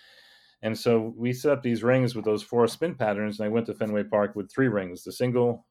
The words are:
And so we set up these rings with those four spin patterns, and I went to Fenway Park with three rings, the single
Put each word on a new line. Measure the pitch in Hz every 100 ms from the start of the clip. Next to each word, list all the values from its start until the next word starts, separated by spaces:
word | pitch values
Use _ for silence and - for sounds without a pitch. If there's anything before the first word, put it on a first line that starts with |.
| - - - - _ _
And | 110 110
so | 120 113 110 113
we | 120
set | 127 151
up | 135
these | 127 113
rings | 117 131 123 113
with |
those | 107 107
four | - 120 113
spin | - 170
patterns, | 131 110 101 107 104
and | 107
I |
went | 113 113
to |
Fenway | 104 107 104
Park | 101 104 101
with | 104 95
three | - 131
rings, | 104 90 87
the | -
single | - 127 123 120 117 -